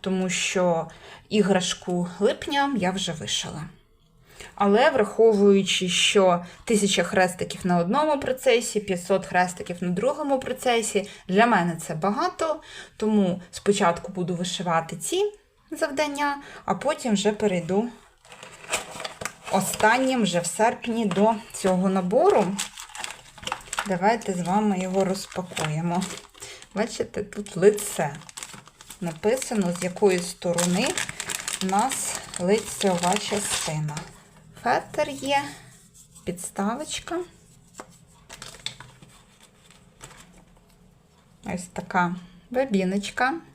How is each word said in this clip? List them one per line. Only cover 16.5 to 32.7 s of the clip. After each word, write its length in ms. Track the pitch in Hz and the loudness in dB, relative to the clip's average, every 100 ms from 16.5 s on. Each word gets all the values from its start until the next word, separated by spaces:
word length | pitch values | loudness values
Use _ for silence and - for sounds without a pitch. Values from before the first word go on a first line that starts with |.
| - - | -14 -6
а 100 | 180 | -2
потім 380 | 269 311 254 | -2 -2 0
вже 180 | 208 208 | 2 2
перейду 580 | 208 208 180 160 190 240 - - _ - - - - - - - - - - - - - | 0 0 0 0 0 -2 -6 -20 _ -20 -20 -20 -20 -8 -8 -8 -12 -14 -12 -14 -14 -2
останнім, 720 | 196 196 - 214 247 262 262 | -2 -2 2 4 4 2 2
вже 160 | 202 170 | 2 0
в 60 | 170 | -2
серпні, 600 | - 220 240 - 226 214 | 2 2 2 -4 -2 0
до 280 | 175 214 214 - | 4 4 4 -4
цього 360 | - 190 185 190 | -2 0 2 2
набору. 560 | 190 180 247 359 339 180 202 - - - - - - - - - - - - 202 | 2 2 4 6 6 2 -2 -8 -10 -18 -12 -12 -14 -20 -14 -10 -10 -8 -8 -4
Давайте 460 | 180 190 233 226 | 0 2 2 -2
з 80 | 180 | -4
вами 380 | 170 196 214 185 | 0 2 2 0
його 260 | 185 190 185 | 0 0 0
розпакуємо. 1000 | 190 - - 175 - 156 156 175 175 180 - - - - - - 196 | -2 -6 -8 -8 -4 -2 -2 0 -2 -4 -10 -16 -20 -18 -18 -10 -4
Бачите, 480 | 226 - - - | -4 -4 -6 -6
тут 340 | 208 - 208 175 | -8 -10 -8 4
лице. 580 | 190 208 - - 156 151 - - - - - _ - - | 6 6 -4 -4 -4 -6 -16 -16 -16 -18 -20 _ -20 -10
Написано, 680 | 180 160 208 254 - 226 175 175 | -10 -2 0 0 -2 0 0 0
з 40 | |
якої 360 | 180 180 208 180 | -4 2 2 2
сторони 680 | 175 - 180 170 175 180 269 359 - - - - - - | -2 -6 -2 0 2 2 0 -2 -6 -8 -8 -8 -6 -6
в 40 | 190 | 0
нас 540 | 196 247 - - - - - | 0 0 -2 -6 -8 -10 -4
лицева 800 | 180 214 220 | 0 0 0